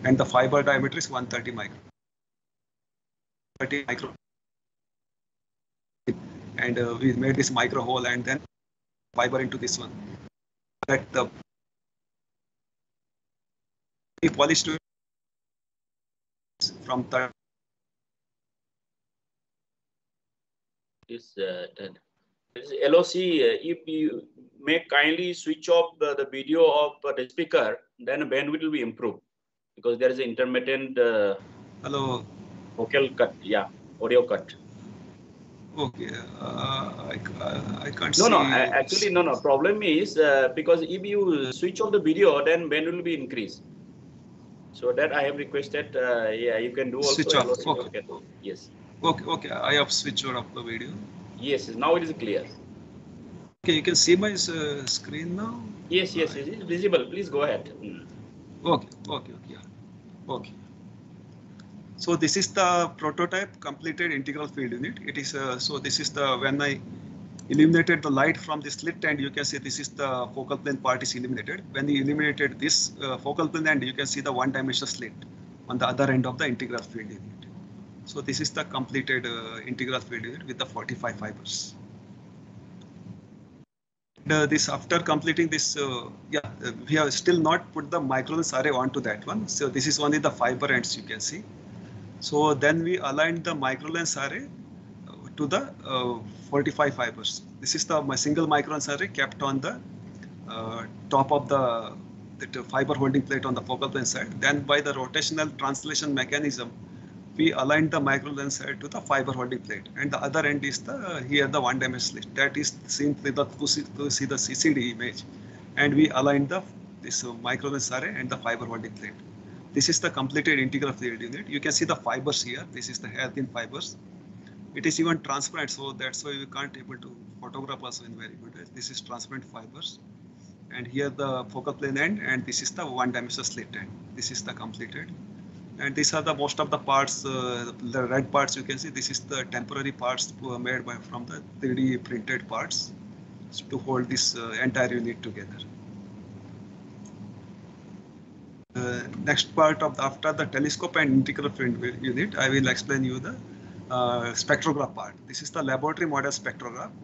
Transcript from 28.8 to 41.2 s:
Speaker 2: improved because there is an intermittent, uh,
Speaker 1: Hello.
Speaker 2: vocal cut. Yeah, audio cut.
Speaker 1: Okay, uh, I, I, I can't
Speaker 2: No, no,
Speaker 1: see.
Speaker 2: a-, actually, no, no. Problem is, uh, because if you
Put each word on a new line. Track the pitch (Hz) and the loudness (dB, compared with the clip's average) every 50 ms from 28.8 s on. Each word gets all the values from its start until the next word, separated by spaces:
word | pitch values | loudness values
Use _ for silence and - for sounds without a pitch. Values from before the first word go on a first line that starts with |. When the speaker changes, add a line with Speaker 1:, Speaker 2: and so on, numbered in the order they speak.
Speaker 2:
improved | 120 117 110 - 123 110 98 - _ _ _ _ _ _ _ _ _ _ _ | -2 -2 -4 -2 -4 -4 -4 -4 _ _ _ _ _ _ _ _ _ _ _
because | - - 120 120 113 | -2 0 0 2 6
there | 127 127 | 4 4
is | 127 127 | 4 4
an | 131 | 0
intermittent, | 120 113 123 127 127 127 127 123 131 135 131 135 131 131 127 | -2 2 0 0 2 4 2 2 2 0 0 0 -2 4 6
uh, | 120 117 113 107 104 101 98 98 - - - - - - - - - | 6 6 8 6 6 4 4 0 -4 -14 -18 -18 -18 -18 -18 -12 -8
Speaker 1:
Hello. | - 143 139 135 131 127 117 110 - - - - - - - - - - | -4 -2 0 0 0 0 -2 -4 -8 -14 -16 -16 -16 -16 -16 -16 -14 -4
Speaker 2:
vocal | - 113 - - 139 139 127 | -4 -4 2 4 4 4 4
cut. | - - 120 113 - - - | 4 2 2 2 2 -8 -4
Yeah, | 92 107 101 98 - - - - - - - | 0 2 2 2 0 -8 -16 -20 -20 -10 -4
audio | 110 113 120 123 - | 2 6 8 8 8
cut. | - 104 92 - - - - - - - - - - - - - - - - - - - - - - - - - - - 156 | 8 2 -2 -2 -6 -16 -18 -18 -20 -20 -18 -16 -16 -16 -16 -18 -18 -20 -20 -20 -20 -20 -20 -20 -20 -20 -20 -20 -14 -4 -4
Speaker 1:
Okay, | 147 127 120 113 120 113 113 117 117 - - - | -4 -4 -4 -6 -8 -8 -8 -8 -10 -12 -12 -10
uh, | 139 123 120 120 131 135 135 135 - - - - 73 73 73 | -8 -6 -4 -4 -2 -2 -2 -2 -4 -6 -6 -8 -8 -8 -8
I, | 76 - - - 85 | -8 -8 -8 -8 -6
I, | 87 73 71 71 71 - - - - | -4 -4 -4 -4 -4 -4 -6 -4 -6
I | 143 | -8
can't | - - 175 156 143 202 | -4 -2 -2 2 6 8
Speaker 2:
No, | 214 233 | 8 10
no, | 208 147 139 | 10 8 8
Speaker 1:
see. | 135 | 8
Speaker 2:
a-, | 131 120 131 - - 135 | 6 6 6 6 4 2
actually, | 131 - 185 196 208 202 | 2 4 2 2 2 4
no, | 180 175 | 6 6
no. | 170 160 127 | 6 6 4
Problem | 113 - 147 139 135 156 190 208 214 214 | 2 4 6 6 6 6 4 4 4 4
is, | 185 151 156 190 - - 156 | 4 4 4 4 2 6 6
uh, | 156 147 139 135 131 127 - | 8 8 10 8 6 6 4
because | 160 156 160 170 165 | 2 6 6 6 6
if | 165 - 180 190 185 | 6 -2 -2 -4 -2
you | 208 202 208 | 0 2 4